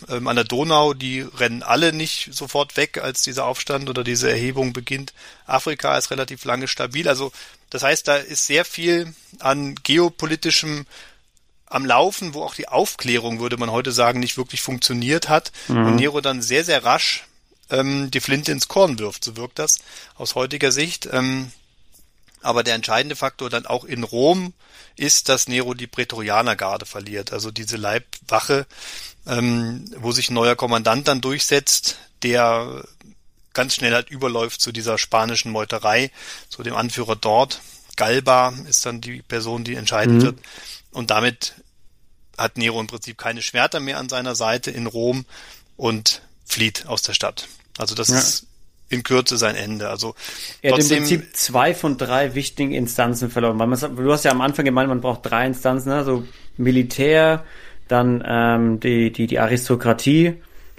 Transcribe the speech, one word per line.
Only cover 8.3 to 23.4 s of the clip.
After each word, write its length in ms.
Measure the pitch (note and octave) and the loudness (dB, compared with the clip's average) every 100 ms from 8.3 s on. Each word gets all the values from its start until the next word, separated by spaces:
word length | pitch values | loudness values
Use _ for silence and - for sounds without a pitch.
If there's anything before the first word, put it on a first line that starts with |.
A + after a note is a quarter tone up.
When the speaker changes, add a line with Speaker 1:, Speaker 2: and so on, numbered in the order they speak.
| D3 - | -4 0
Speaker 1:
sehr 180 | C#3+ F3 | 0 0
viel 480 | - E3+ E3+ E3+ - - - | -2 0 0 -2 -12 -20 -4
an 360 | C3+ C#3 C#3+ C#3 | 0 0 -2 -4
geopolitischem 1040 | - D3+ F3 - D#3 D#3 E3 - D#3 D3 C#3 - - - _ _ _ _ - | 0 4 2 0 -6 -2 0 0 0 -6 -10 -20 -20 -20 _ _ _ _ -6
am 120 | D3 C3+ | -2 4
Laufen, 480 | B2 F3+ - F3+ | 4 4 0 -8
wo 100 | D3 | -8
auch 120 | D#3 - | -10 -10
die 120 | A#2 | -2
Aufklärung, 720 | C3 G3+ - B2 A#2+ A#2 A2+ | 2 2 -2 -2 0 0 -4
würde 180 | A#2+ A#2+ | -4 -2
man 140 | A#2 | -2
heute 200 | A#2 C3 | -2 0
sagen, 280 | A#2+ A#2+ B2 | 4 4 2
nicht 180 | B2 - | -2 -4
wirklich 240 | B2+ - | -6 -6
funktioniert 680 | - B2+ - A#2+ A#2+ D#3+ - | -6 -2 -2 0 0 0 2
hat. 220 | F3+ - - - | 2 2 -8 -2
Speaker 2:
Mhm. 180 | B2 A2+ | 2 4
Speaker 1:
Und 80 | A#2 | 4
Nero 260 | C#3 D3 | 4 0
dann 200 | C#3 B2+ | -2 -2
sehr, 220 | A#2 C3 | 0 0
sehr 200 | E3+ C#3+ A#2 | 2 2 4
rasch, 400 | - - - - _ _ _ - | 2 2 -4 -8 _ _ _ -4
ähm, 420 | C3 C3+ C#3 C#3 | 0 0 -2 -2
die 80 | C3+ | -4
Flinte 300 | - C#3 D3+ | 0 0 0
ins 160 | C#3 - | -2 0
Korn 320 | G3 F#3 A#2 | 4 4 2
wirft. 240 | G#2 - | -6 -8
So 140 | - A2+ | -10 -8
wirkt 220 | B2 - | -10 -4
das 200 | D3+ - - - - - | 0 0 -2 -20 -18 -10
aus 200 | B2 - | -6 -2
heutiger 360 | B2+ C#3+ C#3+ | -2 2 2
Sicht. 380 | C3+ E3 - - | 2 0 -4 -4
Ähm, 400 | C3 C3 C3 B2+ - _ _ - - _ _ _ _ | -2 0 -2 -6 -14 _ _ -20 -20 _ _ _ _
aber 220 | - A#2+ | -2 0
der 120 | A#2 A2+ | 2 0
entscheidende 400 | A2 A2+ D3 C#3+ | 0 0 0 -2
Faktor 340 | C3+ - | -6 -6